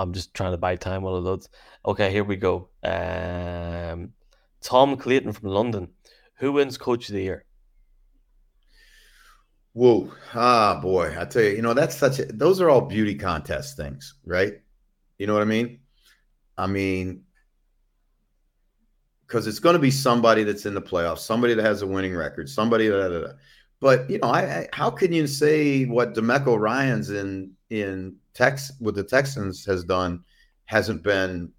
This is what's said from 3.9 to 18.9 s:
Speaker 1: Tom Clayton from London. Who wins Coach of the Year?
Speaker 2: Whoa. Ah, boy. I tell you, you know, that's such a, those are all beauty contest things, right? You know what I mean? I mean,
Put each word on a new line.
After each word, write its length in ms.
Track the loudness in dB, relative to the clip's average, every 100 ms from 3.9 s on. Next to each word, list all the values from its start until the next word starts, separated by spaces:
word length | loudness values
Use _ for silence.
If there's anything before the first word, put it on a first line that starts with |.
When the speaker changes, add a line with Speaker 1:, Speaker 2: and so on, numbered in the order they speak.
| -10 -14 -18 _ _ _ _
Speaker 1:
Tom 360 | 2 4 4 2
Clayton 360 | 0 0 0
from 180 | -8 -2
London. 400 | 0 0 -4 -10 _ _ _ _ _
Who 140 | 0
wins 240 | 0 0 -2
Coach 320 | -2 -2 -2
of 60 |
the 80 | -6
Year? 220 | -6 -8 _ _ _ _ _ _ _ _ _ _ _ _ _ _ _ _ _ _ _ _ _ _ _
Speaker 2:
Whoa. 380 | 4 6 6 0 -12 -10
Ah, 460 | 0 4 6 4 2
boy. 340 | 0 2 0 -4
I 80 |
tell 180 | -2 2
you, 80 | 2
you 120 | 2
know, 120 | 0
that's 220 | 2 0 0
such 220 | 0 0
a, 60 |
those 360 | -6 0 2 4
are 80 | 6
all 120 | 4
beauty 340 | 4 0 -2
contest 640 | -2 -4 -4 -4 -8 -8 -12
things, 380 | -12 -12 -18 -20
right? 300 | -4 0 0 -2 _ _ _ _ _ -8
You 100 | -2
know 60 |
what 80 | 0
I 40 | 2
mean? 340 | 0 -2 -10 _ _ _ _ _ _ _ -6
I 80 | -4
mean, 560 | -2 -2 -2 -6 -10 _ _ _ _ _ _ _ _ _ _ _ _ _ _ _ _ _